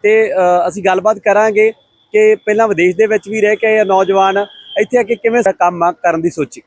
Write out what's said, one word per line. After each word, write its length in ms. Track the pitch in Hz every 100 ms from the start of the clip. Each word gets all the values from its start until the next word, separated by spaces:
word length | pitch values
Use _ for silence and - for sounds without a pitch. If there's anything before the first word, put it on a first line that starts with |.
ਤੇ, 300 | 208 220 214
ਅਹ, 340 | 180 180 180 175
ਅਸੀਂ 160 | 202
ਗੱਲਬਾਤ 360 | 190 185 196 208
ਕਰਾਂਗੇ 520 | 220 202 220 208 220 - _ _ _
ਕਿ 240 | 208 214 214
ਪਹਿਲਾਂ 320 | - 214 220
ਵਿਦੇਸ਼ 300 | 170 180 180
ਦੇ 100 | 214
ਵਿੱਚ 220 | 214 196
ਵੀ 120 | 220
ਰਹਿ 140 | 208 208
ਕੇ 120 | 226
ਆਏ 120 | 214
ਆ 40 |
ਨੌਜਵਾਨ, 600 | 202 190 190 196 190 196 202 - - -
ਇੱਥੇ 180 | 214 247
ਆ 60 |
ਕੇ 120 | 214 233
ਕਿਵੇਂ 260 | 226 233
ਸਾ 100 | 196
ਕੰਮ 320 | - 175 175
ਆ 80 | 170
ਕਰਨ 300 | 170 175 165
ਦੀ 80 | 170
ਸੋਚੀ। 320 | 160 143 -